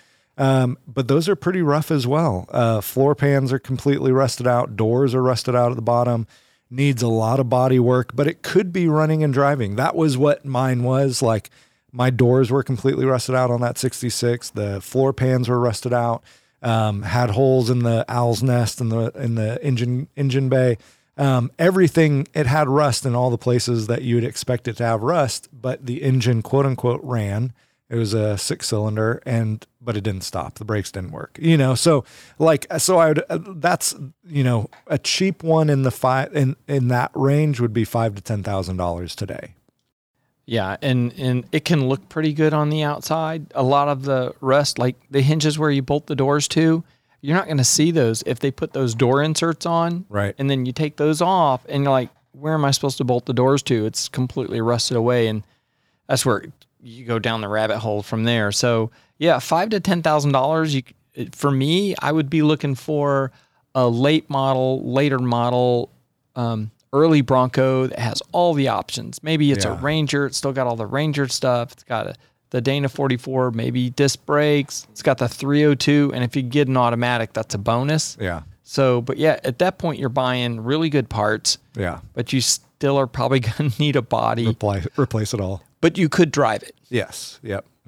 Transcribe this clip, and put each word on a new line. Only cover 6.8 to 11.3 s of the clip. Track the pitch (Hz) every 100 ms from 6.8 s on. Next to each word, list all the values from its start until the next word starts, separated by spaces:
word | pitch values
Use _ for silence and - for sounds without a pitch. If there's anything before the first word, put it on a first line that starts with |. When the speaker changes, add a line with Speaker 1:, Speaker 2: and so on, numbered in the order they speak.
| 143 120
Speaker 1:
a | 120
lot | 113 110 135
of | 123
body | 127 131 127
work, | 120 127 -
but | 123 147
it | -
could | - - 185
be | 180 170
running | 151 156 156
and | 151
driving. | 131 143 143 101 104
That | 147
was | - 156 127
what | 147 - 139
mine | 127 131 123
was. | 123 135 135 123
Like, | 120